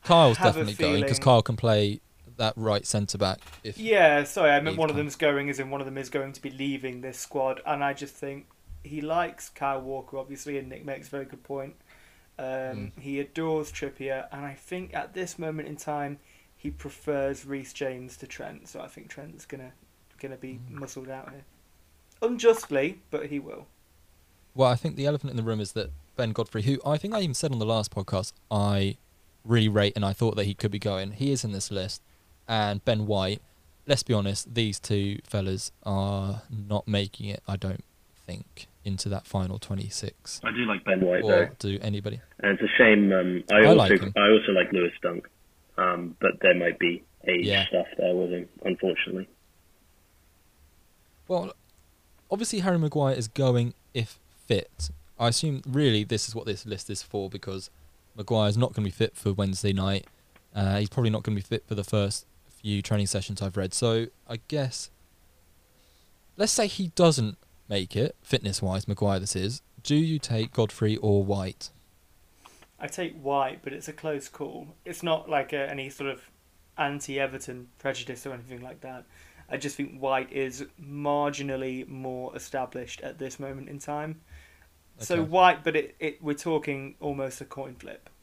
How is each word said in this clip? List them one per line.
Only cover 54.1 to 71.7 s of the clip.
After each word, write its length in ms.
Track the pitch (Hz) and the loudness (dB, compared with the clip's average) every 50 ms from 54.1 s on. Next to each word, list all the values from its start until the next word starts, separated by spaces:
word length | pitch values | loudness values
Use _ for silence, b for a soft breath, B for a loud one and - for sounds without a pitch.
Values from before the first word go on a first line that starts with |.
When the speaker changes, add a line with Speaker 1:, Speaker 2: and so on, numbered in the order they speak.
| - _ _ _ _ _ - | -8 _ _ _ _ _ 0
Speaker 1:
fit. 420 | - 117 95 - - _ - - - - - - - - - | 0 0 0 0 -4 _ -8 -8 -8 -8 -14 -20 -20 -6 0
I 100 | 117 120 | 0 2
assume 320 | 120 - - 156 139 135 - | 2 2 0 -2 -2 -4 -4
really 380 | 135 127 143 151 131 110 107 107 | -2 2 4 4 6 4 4 2
this 240 | 92 117 107 - | 0 -2 -2 -2
is 80 | - 110 | -4 -8
what 100 | 113 - | -8 -6
this 200 | 110 98 - - | -6 -6 -6 -6
list 240 | 107 104 92 - - | -8 -8 -8 -8 -8
is 120 | 101 - | -10 -10
for, 280 | - - - 104 98 95 | -8 -6 -4 -4 -4 -4
because 400 | 87 98 - 98 95 95 - - _ - - - - _ _ _ _ | -8 -10 -8 -8 -8 -10 -10 -14 _ -20 -20 -20 -20 _ _ _ _
Maguire's 420 | 110 101 - 120 110 107 104 98 | -12 -4 0 2 4 4 4 4
not 160 | 113 127 - - | 2 2 0 0
gonna 120 | - 104 | -2 -2
be 60 | 98 | -2
fit 240 | - - 113 107 - | 0 0 0 0 0
for 160 | - - 104 95 | -2 -2 -2 0
Wednesday 400 | 95 101 95 95 - - 101 98 | 2 0 0 0 0 0 0 0
night. 320 | 95 95 98 98 98 - - _ _ _ _ _ - _ _ - | 2 0 0 0 -2 -4 -8 _ _ _ _ _ -20 _ _ -2
Uh, 240 | 104 98 98 98 101 | 0 2 2 2 2
he's 100 | 107 101 | 0 0
probably 200 | - 135 120 110 | 0 0 2 2
not 140 | 110 - 92 | 2 0 -2
gonna 120 | 110 107 | -2 -4
be 60 | 101 | -4
fit 220 | 98 - 117 110 - | -2 -4 -6 -6 -4
for 80 | - 110 | -6 -6
the 80 | 104 98 | -6 -4
first 420 | - - 104 101 98 - - - _ _ - _ - | 0 0 0 0 0 -2 -6 -10 _ _ -20 _ -20
few 320 | - - - 107 101 101 | -20 -10 -4 -2 -2 -2
training 260 | 95 - 110 104 101 | 0 0 0 0 0
sessions 340 | 92 - 98 92 - 101 92 | 0 -2 -4 -4 -4 -6 -6
I've 160 | 101 98 85 | -6 -4 -2
read. 160 | 101 95 95 - | -4 -4 -2 -2
So 340 | - 127 117 113 113 113 - _ _ _ | 0 2 2 2 2 0 -4 _ _ _
I 120 | - 117 113 - | -12 -12 -12 -8
guess, 420 | - 151 147 135 127 - - - - - _ - _ _ _ _ _ _ _ _ _ _ _ _ _ _ _ _ _ _ _ _ _ _ _ _ _ _ | -6 -4 -4 -4 -4 -6 -10 -14 -14 -18 _ -20 _ _ _ _ _ _ _ _ _ _ _ _ _ _ _ _ _ _ _ _ _ _ _ _ _ _
let's 140 | - 208 220 | -2 0 2
say 160 | - - 214 | 2 2 0
he 220 | 202 - - 196 170 | 0 0 -4 -4 -2
doesn't 480 | - - 175 165 151 131 113 107 - _ _ _ _ - _ - | 4 6 6 6 6 4 0 -2 -4 _ _ _ _ -20 _ -2
make 260 | 104 98 92 - - | -2 -2 -2 -2 0
it, 200 | 101 120 - - _ | 0 0 0 -2 _
fitness-wise, 680 | _ - - 123 - 101 95 - 101 92 92 95 - | _ -2 -2 0 0 -2 -4 -2 -2 -2 -2 -2 -2
Maguire 320 | - 101 - 104 101 98 92 | -4 -2 0 2 2 2 0
this 160 | 95 101 - | -2 -4 -4
is, 260 | 92 90 104 127 - _ _ _ - | -2 -2 -4 -6 -8 _ _ _ -12
do 140 | - - 147 | -2 0 2
you 240 | 151 165 160 160 143 | 2 2 2 -2 -4
take 340 | - - 117 110 113 - - | -2 -2 0 0 0 0 0
Godfrey 440 | - 110 104 - - 110 107 110 | 0 0 0 0 0 0 0 0
or 260 | - 110 107 101 101 98 | 2 2 4 4 4 4
White? 480 | 98 101 98 95 92 - _ - - | 2 0 -2 -2 -6 -8 _ -16 -16